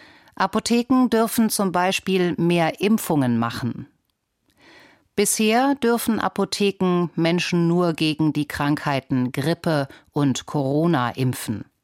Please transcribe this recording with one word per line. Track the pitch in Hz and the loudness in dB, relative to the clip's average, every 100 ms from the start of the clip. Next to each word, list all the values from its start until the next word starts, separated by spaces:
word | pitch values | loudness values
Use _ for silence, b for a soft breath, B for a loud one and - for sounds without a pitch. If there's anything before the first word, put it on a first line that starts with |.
| B B B | B B B
Apotheken | - 190 220 - 233 240 254 247 | -4 -2 -2 0 0 2 2 4
dürfen | 226 226 - 220 | 2 2 2 0
zum | - 190 | 0 0
Beispiel | 175 185 190 - 190 175 165 | 0 0 -2 -2 0 0 0
mehr | 170 175 160 - | 0 2 0 0
Impfungen | 196 220 - 156 127 117 | 0 0 2 0 2 0
machen. | 117 120 120 - - _ _ _ _ _ _ B B B B B B - | -2 -4 -8 -8 -14 _ _ _ _ _ _ B B B B B B -2
Bisher | 202 - 214 226 269 277 | 0 0 2 2 2 2
dürfen | 233 233 - 214 | 0 0 0 -2
Apotheken | - - 196 - 202 - 185 175 170 | -2 -2 -4 0 -2 0 0 2 0
Menschen | - 165 175 - 175 170 | 0 0 0 0 0 2
nur | 170 175 | 2 0
gegen | 156 156 151 156 | 0 -2 0 0
die | 147 147 | 0 -4
Krankheiten | - 143 147 151 135 - 131 123 | -4 -2 -2 -2 -4 -2 -2 -2
Grippe | 139 139 170 170 151 135 B B | -2 -4 -2 -2 -2 -4 B B
und | 151 143 120 | -2 0 -2
Corona | - 151 135 147 170 151 120 | -4 -4 -2 0 2 2 0
impfen. | 117 127 123 - 107 - _ | -2 -2 -2 -6 -8 -10 _